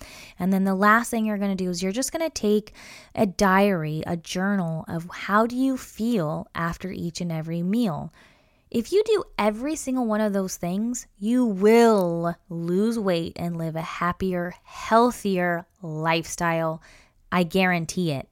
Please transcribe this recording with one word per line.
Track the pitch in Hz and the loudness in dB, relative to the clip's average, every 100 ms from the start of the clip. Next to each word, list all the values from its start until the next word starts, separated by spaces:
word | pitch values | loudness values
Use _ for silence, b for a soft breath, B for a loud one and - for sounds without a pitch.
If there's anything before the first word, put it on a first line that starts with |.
| B B B B | B B B B
And | 185 | 0
then | 190 | 2
the | 196 | 2
last | 190 208 226 240 | 4 4 4 2
thing | 226 | -2
you're | 220 202 | -2 -2
gonna | 202 | -2
do | 185 180 | -2 -2
is | 175 | -2
you're | 190 | -2
just | 214 269 | -2 -4
gonna | 330 320 | -4 -6
take | - 208 208 208 B B B B | -2 2 2 0 B B B B
a | - | -2
diary, | 214 - 202 190 202 180 156 156 - | -2 2 4 6 4 2 -2 -4 -4
a | 170 | -6
journal | - 180 196 202 170 160 - | -6 -4 0 0 -2 -4 -6
of | 165 170 | -8 -8
how | - - 208 233 | -10 0 2 2
do | 247 | 2
you | 269 254 | 0 0
feel | - - 226 226 151 165 - | -6 -4 0 0 0 -4 -6
after | 160 170 165 185 | -6 -4 -6 -8
each | 190 170 - | -8 -8 -6
and | 175 | -6
every | 160 160 170 | -6 -6 -4
meal. | 175 226 226 143 151 b b b b b b | -2 0 0 -2 -8 b b b b b b
If | 233 226 | -6 0
you | 381 | 0
do | 427 427 - - | 2 0 -2 -2
every | 208 214 269 | 0 0 -4
single | 311 - 254 | -6 -4 -2
one | 233 214 | -2 0
of | 214 | 0
those | 196 190 - | 0 -4 -6
things, | 175 190 226 247 - _ | -4 -2 -4 -6 -10 _
you | 208 247 240 | 0 2 2
will | 185 208 233 233 214 175 170 170 170 _ | 4 6 8 8 6 2 0 -2 -6 _
lose | 165 170 185 220 226 | -6 -2 0 0 0
weight | 196 170 170 - | 0 0 -2 -6
and | 170 165 | -6 -6
live | 165 | -6
a | 160 | -6
happier, | 160 - 175 180 190 180 175 - | -8 -4 -4 -2 -2 -2 -4 -8
healthier | _ - - 226 247 226 202 185 180 170 - _ | _ -14 2 4 4 2 -2 0 0 -2 -6 _
lifestyle. | 165 156 160 165 160 - 170 165 160 160 B B B B _ | -10 -4 0 0 -2 -2 0 0 -2 -4 B B B B _
I | 180 | 0
guarantee | 170 190 185 175 160 - 170 | 2 2 2 0 -2 -2 -2
it. | 135 - | -2 -8